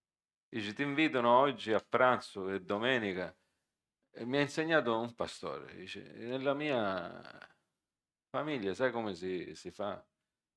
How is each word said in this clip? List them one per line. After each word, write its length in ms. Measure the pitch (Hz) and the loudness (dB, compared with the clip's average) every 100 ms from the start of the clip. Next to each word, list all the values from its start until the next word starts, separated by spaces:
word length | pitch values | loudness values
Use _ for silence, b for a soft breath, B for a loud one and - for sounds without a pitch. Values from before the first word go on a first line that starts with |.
| _ _ _ _ - | _ _ _ _ -10
Dice, 260 | 117 104 | -6 -4
"Ti 80 | 107 | -2
invitano 540 | 143 143 156 127 120 123 | -2 2 2 4 8 8
oggi 360 | 139 113 107 | 6 2 2
a 60 | 104 | 0
pranzo, 680 | - 120 127 113 - 101 95 | 2 4 6 4 -2 -6 -4
è 100 | 98 | -4
domenica." 720 | 90 101 123 127 104 90 85 - _ _ _ _ _ _ _ | -2 0 2 2 0 -2 -6 -8 _ _ _ _ _ _ _
E 140 | - 120 | -10 -2
mi 120 | 143 | 0
ha 40 | |
insegnato 560 | 139 160 160 156 120 113 | 0 -2 2 4 4 0
un 160 | 120 | -2
pastore, 640 | - 82 - 82 71 67 - | -6 -8 -6 -8 -8 -10 -14
dice, 260 | 95 101 98 | -12 -12 -14
"Nella 400 | 110 113 131 135 | -12 -8 -4 -2
mia 680 | 139 151 123 101 92 87 90 - - - _ _ _ _ _ _ _ _ 135 | -2 0 0 0 -2 -6 -12 -16 -18 -20 _ _ _ _ _ _ _ _ -6
famiglia, 380 | 151 139 98 | -4 -2 -2
sai 180 | 92 131 | 0 0
come 240 | 117 110 85 | 0 -4 -4
si, 400 | 92 90 73 78 | -4 -4 -6 -12
si 160 | 90 | -12
fa?" 320 | - 101 - - _ _ _ _ | -8 -6 -8 -14 _ _ _ _